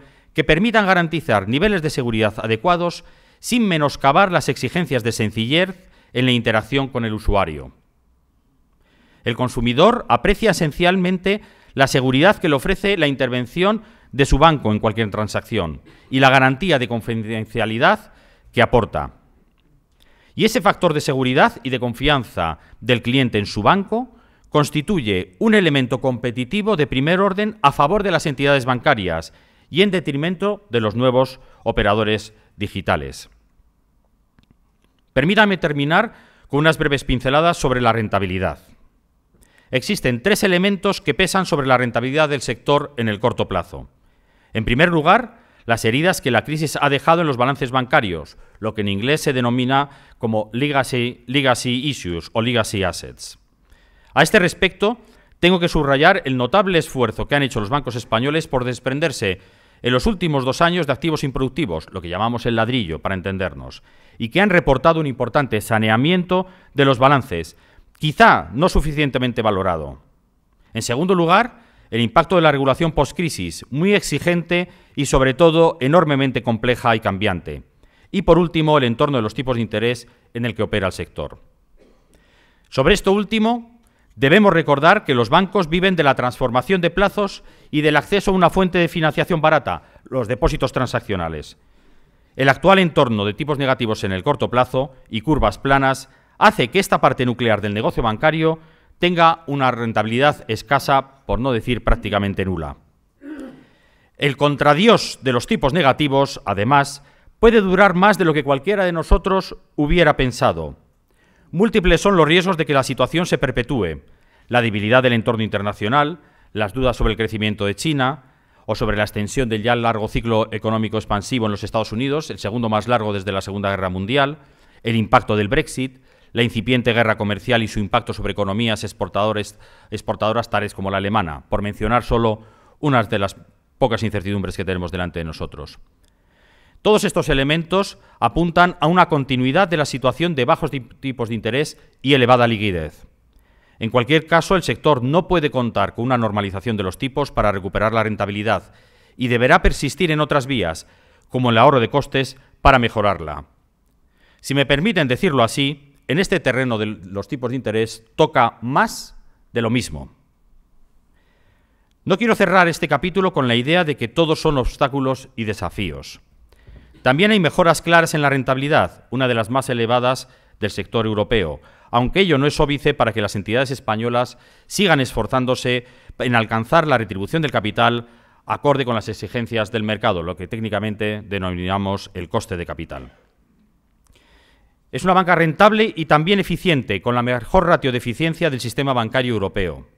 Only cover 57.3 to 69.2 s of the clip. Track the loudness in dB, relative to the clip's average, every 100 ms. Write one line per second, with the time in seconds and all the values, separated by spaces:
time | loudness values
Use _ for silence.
57.3 | 0 0 -2 -4 -4 -4 -8 -4 -2 0
58.3 | -2 -2 -4 -4 -6 -6 -4 -4 -2 -4
59.3 | -4 -10 _ _ _ -2 0 0 -2 -2
60.3 | -2 -2 0 0 0 -2 -2 -2 -4 -4
61.3 | -4 -4 -4 -6 -6 -8 -12 -8 -4 -2
62.3 | -2 -2 0 0 -2 -4 -6 -6 -6 -6
63.3 | -4 -6 -8 -14 -18 _ _ _ -10 -4
64.3 | 0 2 2 2 2 2 2 -2 -4 -2
65.3 | -2 -2 -2 -2 0 2 2 2 0 0
66.3 | -2 -2 -10 _ 0 2 4 4 4 0
67.3 | -6 -8 -14 _ _ _ _ -4 4 6
68.3 | 6 0 0 0 2 0 -2 -2 0